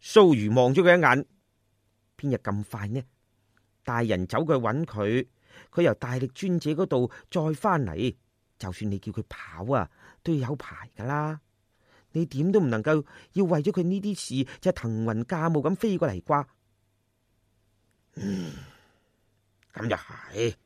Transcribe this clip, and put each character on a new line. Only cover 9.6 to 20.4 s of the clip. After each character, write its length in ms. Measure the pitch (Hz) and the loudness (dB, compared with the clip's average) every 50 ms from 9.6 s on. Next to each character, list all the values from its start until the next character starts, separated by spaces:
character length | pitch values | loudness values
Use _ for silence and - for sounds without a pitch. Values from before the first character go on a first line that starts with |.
| 92 113 139 | -4 -2 0
啊， 160 | 123 92 - _ _ - - - _ _ | 0 0 -2 _ _ -20 -20 -20 _ _
都 100 | - 165 | -2 -2
要 140 | 147 127 117 | -2 -2 -4
有 60 | 147 | -6
排 340 | 131 - - - - - 120 _ | -8 -10 -16 -16 -18 -20 -20 _
㗎 80 | - 101 | -10 -8
啦。 360 | 123 143 147 151 151 156 151 _ _ _ _ _ _ _ _ _ _ _ _ _ _ | -4 -4 -4 -4 -4 -6 -10 _ _ _ _ _ _ _ _ _ _ _ _ _ _
你 140 | _ 160 170 - | _ -4 -4 -2
點 240 | - 131 151 185 | -2 -2 0 2
都 80 | 196 214 | 4 4
唔 100 | 180 135 | 4 4
能 120 | 113 110 107 | 0 0 2
夠 200 | 147 156 156 143 - - - - _ _ | 2 0 0 0 -4 -14 -20 -20 _ _
要 100 | 185 202 | 0 2
為 180 | 170 180 151 143 | 2 2 2 0
咗 80 | 190 | 0
佢 120 | 208 185 175 | 0 0 0
呢 180 | 170 190 202 | 0 0 -2
啲 140 | 190 208 202 | -2 -4 -6
事 320 | - - - 120 131 139 - - - | -6 -8 -6 -4 -4 -4 -4 -6 -2
就 100 | - 185 | -2 -2
騰 200 | 180 - - 117 113 110 113 | -2 0 -2 -4 -2 -2 -2
雲 200 | 113 110 107 120 | -2 -2 -2 -2
駕 280 | - 190 160 156 165 | -4 -4 -2 0 0
霧 180 | 165 151 131 151 | 0 0 0 0
咁 60 | 196 | -2
飛 220 | - - 226 196 165 | 0 0 -2 0 0
過 100 | 170 139 | 0 -2
嚟 140 | 95 90 | -2 -4
啩？」 240 | - - 151 143 143 - _ _ _ _ _ _ _ _ _ _ _ _ _ _ _ _ _ _ _ _ _ _ _ _ _ _ _ _ _ _ _ _ _ | -2 0 0 0 0 -4 _ _ _ _ _ _ _ _ _ _ _ _ _ _ _ _ _ _ _ _ _ _ _ _ _ _ _ _ _ _ _ _ _
「嗯， 380 | - 190 101 - - 175 160 71 67 - - - - _ _ _ _ _ _ _ _ _ _ _ _ _ _ _ _ _ _ _ | -8 -6 -6 -6 -6 -6 -10 -12 -14 -18 -20 -20 -20 _ _ _ _ _ _ _ _ _ _ _ _ _ _ _ _ _ _ _
噉 160 | - - 117 | -8 -4 -4
又 80 | 101 90 | -4 -4
係。」 580 | - - - - - - - 101 | -6 -14 -20 -20 -18 -14 -6 -2